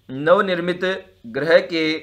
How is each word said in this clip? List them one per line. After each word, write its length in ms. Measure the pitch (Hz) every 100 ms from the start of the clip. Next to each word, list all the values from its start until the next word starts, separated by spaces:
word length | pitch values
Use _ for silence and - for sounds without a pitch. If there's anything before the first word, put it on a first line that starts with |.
| -
नवनिर्मित 760 | 131 151 190 196 180 175 180 185 190 - _ 233
गृह 300 | 139 151 175 185
के 180 | 165 156 156